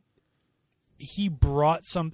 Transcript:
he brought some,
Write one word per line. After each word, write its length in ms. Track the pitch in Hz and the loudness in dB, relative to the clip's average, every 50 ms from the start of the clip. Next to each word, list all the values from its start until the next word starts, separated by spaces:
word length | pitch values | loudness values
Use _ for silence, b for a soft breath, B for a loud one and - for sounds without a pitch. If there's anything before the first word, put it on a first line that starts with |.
| _ _ _ _ _ _ _ _ _ _ _ _ _ _ _ _ _ _ _ | _ _ _ _ _ _ _ _ _ _ _ _ _ _ _ _ _ _ _
he 300 | - - - - 196 202 | -18 -16 -10 -6 -4 -4
brought 580 | 196 156 131 - 147 139 143 147 156 165 - - | -2 0 0 0 2 4 4 4 4 2 0 -2
some, 280 | - - 180 165 160 | -4 -2 -2 -2 -4